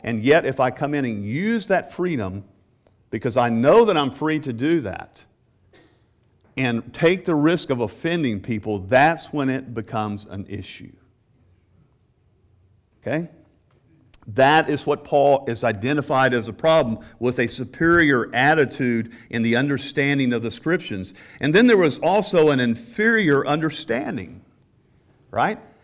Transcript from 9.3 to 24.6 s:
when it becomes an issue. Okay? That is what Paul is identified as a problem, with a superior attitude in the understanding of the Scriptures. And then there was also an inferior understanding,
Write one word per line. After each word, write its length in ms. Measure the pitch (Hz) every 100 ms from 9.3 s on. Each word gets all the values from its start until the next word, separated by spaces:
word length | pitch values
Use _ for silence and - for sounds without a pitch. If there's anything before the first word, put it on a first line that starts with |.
when 160 | 151 135
it 240 | 131 131
becomes 520 | 113 104 113 107 101 -
an 200 | 98 -
issue. 460 | 95 95 - - - _ _ _ _ _ _ _ _ _ _ _ _ _ _ _ _ _ _ _ _
Okay? 280 | 113 147 170 _ _ _ _ _ _ _ _ - -
That 420 | 104 135 160 151
is 160 | 147 -
what 180 | 143
Paul 420 | - 147 139 139 -
is 160 | 117
identified 720 | 120 107 120 151 139 135 131 123
as 120 | 110
a 60 |
problem, 460 | 104 160 160 123 110 - -
with 200 | 120 123
a 80 | 117
superior 880 | - 123 - 165 170 156 127 110 117
attitude 760 | 139 156 135 - 127 117 113 - -
in 100 | 120
the 140 | 113 117
understanding 760 | 143 139 - - 139 139 127
of 120 | 120
the 80 | 113
Scriptures. 640 | - 160 175 - 101 92 - - -
And 140 | 139
then 120 | 175 247
there 120 | 208
was 200 | 160 -
also 520 | 156 202 - 185 156
an 80 | 135
inferior 840 | 123 110 - - 220 226 170 139 -
understanding, 960 | 151 156 - - 117 - 123 92 92 _ _